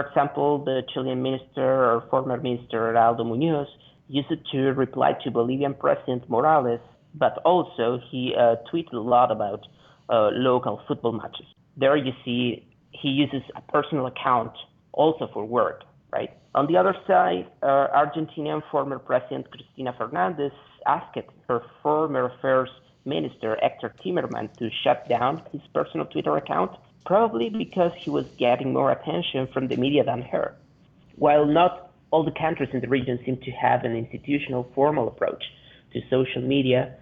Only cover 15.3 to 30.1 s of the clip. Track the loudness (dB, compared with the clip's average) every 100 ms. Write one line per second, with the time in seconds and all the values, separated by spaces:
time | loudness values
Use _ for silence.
15.3 | -8 -2 0 0 -2 -14 _ _ -6 -6
16.3 | -10 _ -2 2 4 2 0 2 4 4
17.3 | 0 -6 _ 2 2 4 2 2 -2 -8
18.3 | -6 -6 -6 -4 -2 -2 -6 -2 -2 -2
19.3 | -10 -10 -16 -18 -10 -8 -6 -6 -2 -2
20.3 | -2 -6 -8 -20 -6 -2 -2 -2 -12 -12
21.3 | _ -4 -4 -4 -6 0 0 0 -2 -4
22.3 | -2 0 2 0 -8 _ _ -6 -4 -4
23.3 | -6 -4 0 0 -2 -10 -8 -4 -4 -4
24.3 | -6 -8 -8 -8 -2 0 0 0 0 0
25.3 | -2 -8 -14 -6 -4 -2 -4 -6 -4 -2
26.3 | -2 -2 -2 -2 -6 _ _ 0 2 2
27.3 | 0 -4 -4 -4 0 0 -2 -4 -4 -4
28.3 | 0 2 2 0 0 2 0 -2 -4 -4
29.3 | -4 -4 -4 -2 0 2 2 2